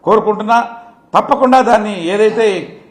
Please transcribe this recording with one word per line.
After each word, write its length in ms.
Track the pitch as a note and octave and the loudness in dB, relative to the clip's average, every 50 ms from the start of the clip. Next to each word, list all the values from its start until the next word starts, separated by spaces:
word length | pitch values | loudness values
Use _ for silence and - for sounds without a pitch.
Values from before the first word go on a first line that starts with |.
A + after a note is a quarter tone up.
| - | 0
కోరుకుంటున్నా. 640 | F#3 G#3 A3 G#3 G#3+ G#3+ F#3+ G#3+ G#3+ A3+ A#3 A#3 - - - - - _ _ _ _ - | 0 0 0 0 -2 -4 -4 -2 0 0 0 0 -4 -12 -20 -20 -20 _ _ _ _ -2
తప్పకుండా 480 | F#3+ B3 - C#4+ - C4+ B3+ B3+ C4 | -2 0 0 -2 0 2 4 4 4
దాన్ని 460 | B3 A3+ A3+ G#3 G#3 G#3+ G3+ F#3 E3 | 4 4 2 0 0 -4 -8 -6 -6
ఏదైతే 720 | E3 G3 G#3 A3 G#3+ G#3 A3+ A3+ G#3+ F#3+ E3+ D3 - - - - _ | -4 0 0 0 0 2 0 0 0 -2 -4 -8 -12 -20 -20 -20 _